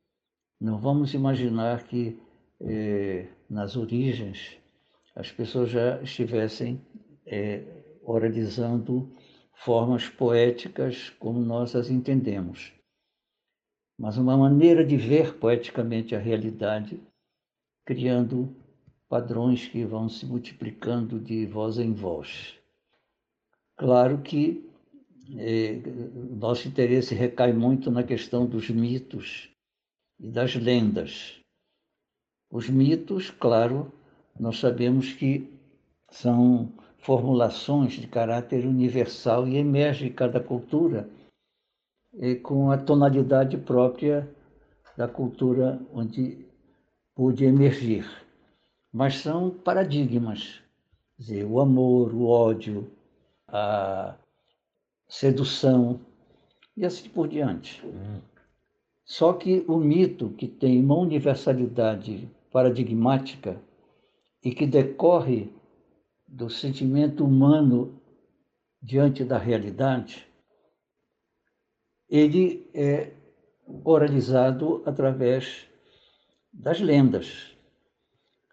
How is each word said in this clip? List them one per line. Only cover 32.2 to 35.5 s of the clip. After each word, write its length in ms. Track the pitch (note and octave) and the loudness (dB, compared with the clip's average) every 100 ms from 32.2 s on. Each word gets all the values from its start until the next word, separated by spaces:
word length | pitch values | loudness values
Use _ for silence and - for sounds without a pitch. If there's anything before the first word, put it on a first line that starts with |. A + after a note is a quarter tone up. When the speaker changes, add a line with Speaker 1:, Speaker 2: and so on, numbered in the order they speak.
| _ _ _ | _ _ _
Speaker 1:
Os 180 | A#2 A2+ | -10 0
mitos, 640 | C3+ C#3 E3 - G3 F#3 | 4 4 2 -2 -8 -8
claro, 600 | - B2 A2+ A#2+ C3+ C#3+ - _ _ _ - | -2 2 4 2 -2 -8 -14 _ _ _ -8
nós 200 | A2+ A2 | -6 -2
sabemos 540 | B2+ A#2+ A#2+ C3 C3 | 0 2 2 2 0
que 360 | - C3+ C#3+ - | -2 -2 -2 -6